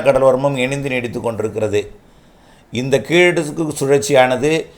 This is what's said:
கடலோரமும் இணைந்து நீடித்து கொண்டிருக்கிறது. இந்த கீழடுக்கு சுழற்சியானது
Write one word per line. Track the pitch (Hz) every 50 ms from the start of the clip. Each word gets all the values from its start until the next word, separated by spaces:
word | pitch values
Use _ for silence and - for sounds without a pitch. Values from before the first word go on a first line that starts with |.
| 131 139
கடலோரமும் | 131 131 135 131 127 131 143 143 139 127 127
இணைந்து | 135 139 143 139 135 127
நீடித்து | 123 120 113 101 120 107
கொண்டிருக்கிறது. | 117 110 101 107 110 98 110 107 101 101 104 98 - - - _ _ _ _ _ _ _ _ _ _ _ _ _ _ -
இந்த | 123 127 139 135 123 107 -
கீழடுக்கு | 160 175 180 175 160 170 151 151 147 165 160 147 - -
சுழற்சியானது | 139 135 143 139 - - 139 127 127 127 127 117 143 151 160 156 - - -